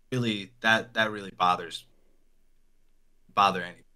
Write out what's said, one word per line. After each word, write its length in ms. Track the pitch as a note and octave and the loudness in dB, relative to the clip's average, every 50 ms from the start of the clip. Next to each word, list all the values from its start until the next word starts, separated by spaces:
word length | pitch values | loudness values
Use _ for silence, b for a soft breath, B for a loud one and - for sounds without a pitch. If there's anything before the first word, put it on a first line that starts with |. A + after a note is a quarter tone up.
| _ - | _ -6
really, 400 | B2+ B2+ A#2+ A2+ G#2+ G2+ G2 F#2 _ - | -4 -4 -2 -2 -2 -4 -6 -12 _ -2
that, 320 | - A2+ A2+ A2 - - - | 2 2 2 2 2 -2 -2
that 160 | A2+ A2 G#2+ | -2 -2 -2
really 200 | G#2+ G#2 G2 F#2+ - - | -2 -8 -10 -10 -4 0
bothers, 480 | F2+ F2+ F2+ F2+ F2 D#2+ - - - _ _ _ _ _ _ _ _ _ _ _ _ _ _ _ _ _ _ _ _ _ _ _ _ _ _ _ _ _ - | 2 2 2 2 -2 -10 -12 -16 -18 _ _ _ _ _ _ _ _ _ _ _ _ _ _ _ _ _ _ _ _ _ _ _ _ _ _ _ _ _ 0
bother 280 | G#2 G2+ G2 F#2 F2+ | 2 4 4 2 0
any, 220 | F2 F2+ F2 - _ _ _ | -6 -10 -12 -16 _ _ _